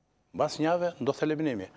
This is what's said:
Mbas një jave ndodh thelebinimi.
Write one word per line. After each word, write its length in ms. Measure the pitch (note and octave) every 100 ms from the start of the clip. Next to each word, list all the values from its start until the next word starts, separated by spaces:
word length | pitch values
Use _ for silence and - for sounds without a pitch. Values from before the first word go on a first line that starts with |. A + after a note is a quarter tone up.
| _ _ _
Mbas 240 | - D3 -
një 40 |
jave 300 | D#3 F3 F3 E3
ndodh 160 | B2+ C#3
thelebinimi. 520 | D#3 D3+ D#3 A2+ F#2